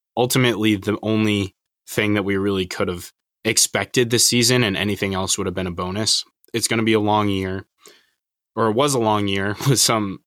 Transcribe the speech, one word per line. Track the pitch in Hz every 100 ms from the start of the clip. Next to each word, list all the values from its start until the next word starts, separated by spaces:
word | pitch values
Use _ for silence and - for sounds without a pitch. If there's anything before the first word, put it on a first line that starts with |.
| _ -
ultimately | 123 131 123 101 110 101
the | 101 101
only | 107 110 107 104 98 _ _ _ -
thing | - 104
that | 104
we | 98 98
really | 101 98 92
could | - 95
have | 87 - _ _ _
expected | 110 - - - - 135 120
this | 117 -
season, | 123 117 127
and | 110 78
anything | 104 98 98
else | 92 95 -
would | 95
have | 92
been | 92
a |
bonus. | 87 90 98 107 - - _ _
It's | 113 -
gonna | 113
be | 113
a | 110
long | 104 107 104
year, | 98 95 95 - _ - - _ _ _ _ _ 113
or | 113
it | 107
was | 143
a | 131
long | 110 104 101
year, | 98 101 104
<laughs> | 139
with | 117
some | - 113 101 -